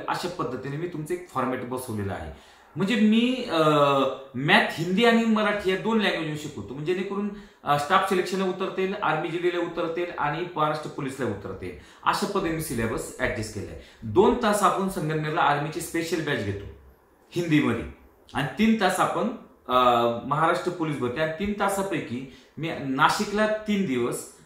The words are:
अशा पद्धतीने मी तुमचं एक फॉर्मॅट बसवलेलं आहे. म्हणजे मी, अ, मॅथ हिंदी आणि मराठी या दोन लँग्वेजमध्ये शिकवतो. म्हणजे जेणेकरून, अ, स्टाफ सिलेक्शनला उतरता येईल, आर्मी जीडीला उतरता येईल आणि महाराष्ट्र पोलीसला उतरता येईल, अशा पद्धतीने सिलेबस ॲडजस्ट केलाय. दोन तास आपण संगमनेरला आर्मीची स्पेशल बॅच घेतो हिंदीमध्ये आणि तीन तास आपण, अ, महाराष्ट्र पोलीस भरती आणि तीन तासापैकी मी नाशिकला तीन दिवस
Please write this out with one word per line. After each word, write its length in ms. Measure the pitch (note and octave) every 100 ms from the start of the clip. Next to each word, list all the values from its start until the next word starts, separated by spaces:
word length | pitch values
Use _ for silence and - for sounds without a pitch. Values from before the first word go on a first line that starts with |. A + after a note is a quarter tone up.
| -
अशा 220 | C#3+ F3
पद्धतीने 480 | - D#3 B2+ C#3 C#3+
मी 100 | F3
तुमचं 260 | D3+ D#3
एक 160 | F3 -
फॉर्मॅट 300 | C3 B2 C3
बसवलेलं 540 | B2 B2+ B2 G#2+ G2
आहे. 420 | F2 D#2 - - - - C#3+
म्हणजे 200 | F#3+ A#3
मी, 500 | G#3+ A3 B3 B3+ -
अ, 80 | D#3+ D#3 D3+ C#3+ C#3 C3 - - A#2+
मॅथ 300 | D3 G#3 A3+
हिंदी 340 | - E3 F#3+ A#3
आणि 200 | A3+ A3+
मराठी 460 | G#3+ G#3 G#3 F#3
या 60 | F#3+
दोन 200 | G#3 A3
लँग्वेजमध्ये 400 | F#3+ E3 D#3 D3+
शिकवतो. 360 | D3 - G2+
म्हणजे 200 | C3 D3+
जेणेकरून, 360 | F3+ G3 G3+ G#3 - - _
अ, 160 | - C#3+
स्टाफ 300 | - F#3+ F#3
सिलेक्शनला 360 | F#3 - F#3+ F#3+
उतरता 360 | F3+ F#3 -
येईल, 140 | F#3+ G3
आर्मी 320 | D3+ D#3 E3+
जीडीला 320 | E3+ F3 E3+
उतरता 400 | E3+ F3+ E3 E3+
येईल 120 | F3 -
आणि 280 | D3 D#3 F3 D#3
महाराष्ट्र 340 | D3+ D3+ -
पोलीसला 360 | - C#3 - A#2+
उतरता 400 | G2+ A2 F#2+ F#2
येईल, 140 | - - - -
अशा 220 | F3 F#3+
पद्धतीने 340 | G3 E3 D#3+
सिलेबस 540 | - A#2+ A2+ C3 - -
ॲडजस्ट 360 | B2 G#2+ G#2+ G2+
केलाय. 260 | E2 E2 - -
दोन 400 | A2+ G#2+ A3+ B3
तास 200 | A3 G3+
आपण 260 | F#3 F3+ F#3+
संगमनेरला 520 | F3 D3+ D#3 D3+ E3
आर्मीची 400 | C#3+ C#3+ D#3 E3+
स्पेशल 440 | - E3 D#3+ E3+ D3
बॅच 200 | B2 G2+
घेतो 200 | F#2+ - - - - _ _ _
हिंदीमध्ये 520 | E3+ E3+ D3 B2 A2+ - - - _ -
आणि 140 | A2+ C#3+ -
तीन 220 | A3 A3
तास 180 | F#3+ F#3
आपण, 280 | D3+ E3 G#3+ - - - -
अ, 100 | B2+ B2 A#2+ A#2+ A#2 B2+
महाराष्ट्र 460 | D3 E3 F3 F#3
पोलीस 280 | E3+ D#3+ C3+
भरती 220 | B2 B2
आणि 100 | D#3
तीन 220 | - G3+ G3+
तासापैकी 760 | G3 G3 G3 D#3 - B2 C#3 - - -
मी 140 | D#3+ -
नाशिकला 680 | C#3 C3+ D#3+ - G3+ G3+ G#3+
तीन 380 | G#3+ - G3+ E3+
दिवस 400 | B2 A#2+ - - -